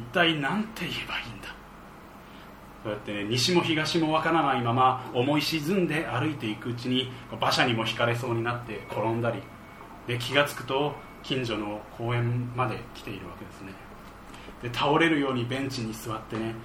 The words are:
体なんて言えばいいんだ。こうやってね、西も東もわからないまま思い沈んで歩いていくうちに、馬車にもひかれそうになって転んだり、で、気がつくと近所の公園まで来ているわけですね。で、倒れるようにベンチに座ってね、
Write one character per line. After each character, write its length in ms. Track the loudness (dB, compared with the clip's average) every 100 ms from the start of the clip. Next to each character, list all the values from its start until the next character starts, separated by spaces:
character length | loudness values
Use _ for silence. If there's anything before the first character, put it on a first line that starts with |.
| 0
体 260 | 4 4 4
な 160 | 2 0
ん 80 |
て 180 | -2 -4
言 80 | -6
え 20 | -6 -6
ば 100 | -6
い 40 |
い 60 | -6
ん 120 | -10
だ。 80 | -12 -14 -16 -18 -18 -18 -18 -18 -18 -18 -18 -18 -18 -10
こ 60 | -6
う 0 |
や 60 | -6
っ 40 |
て 140 | -4
ね、 100 | -4 0
西 280 | 2 6
も 80 | 6
東 380 | 6 2 2 2
も 120 | 4
わ 100 | 4
か 100 | 4
ら 120 | 4
な 140 | 4 2
い 40 |
ま 120 | 4
ま 360 | 6 6 6 0
思 240 | 2 4 4
い 40 |
沈 400 | 4 0 2 2
ん 60 | 4
で 180 | 2 0
歩 240 | 0 0
い 20 | 0
て 140 | -2
い 60 | -2
く 140 | -4
う 40 |
ち 160 | -4 2
に、 220 | 2 0 -6 -8
馬 200 | 0 2
車 140 | 4 4
に 80 |
も 120 | 4 0
ひ 100 | 2
か 100 | 2
れ 100 | 2
そ 120 | 0
う 60 |
に 100 | 0
な 120 | 0 -2
っ 60 |
て 200 | -6 -8 -6
転 220 | -2 0
ん 100 | 2
だ 100 | 0
り、 80 | -2 -6 -14 -16 -16 -16 -12 -4
で、 100 | -2
気 160 | 2
が 120 | 4 4
つ 100 | 0
く 80 |
と 300 | -2 0 0 -2 -12 -12
近 220 | -4 -2 0
所 120 | -2
の 240 | -2 -6 -8 -6
公 180 | 0 2
園 360 | 2 2 0 -2
ま 120 | -2
で 100 | -2 -8 -12
来 80 |
て 80 | -10
い 80 | -10
る 80 | -10
わ 60 | -12
け 80 | -14
で 60 |
す 100 | -14
ね。 120 | -14 -14 -16 -16 -16 -16 -16 -16 -16 -10
で、 100 | -6
倒 240 | 0 4 6
れ 120 | 6
る 100 | 6
よ 100 | 4
う 40 |
に 120 | 2 0
ベ 140 | -2
ン 100 | -2
チ 120 | -4
に 120 | -4
座 200 | -6 -6 -6
っ 60 |
て 160 | -4 -4
ね、 180 | -4 -6